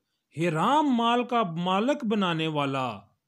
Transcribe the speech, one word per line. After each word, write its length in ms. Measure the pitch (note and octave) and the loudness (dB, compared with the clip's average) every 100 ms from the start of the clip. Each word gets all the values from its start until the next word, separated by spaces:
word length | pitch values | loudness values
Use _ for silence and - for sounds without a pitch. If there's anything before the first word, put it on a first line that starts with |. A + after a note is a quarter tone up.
| _ _ _ | _ _ _
हिराम 600 | - F3 D#3 G3 D4 D4 A#3 | -4 -2 0 2 2 2 2
माल 280 | A#3 A#3+ | 2 0
का 200 | A#3+ A#3+ G#3 D#3+ | 0 0 -2 -2
मालिक 420 | F3+ F#3+ A#3+ D4 A3 | 0 0 0 -2 -2
बनाने 420 | A3 F#3 D#3+ D#3+ | 0 0 0 0
वाला 380 | D3+ C#3 C3+ B2+ G2+ - _ | 0 0 -2 -4 -6 -14 _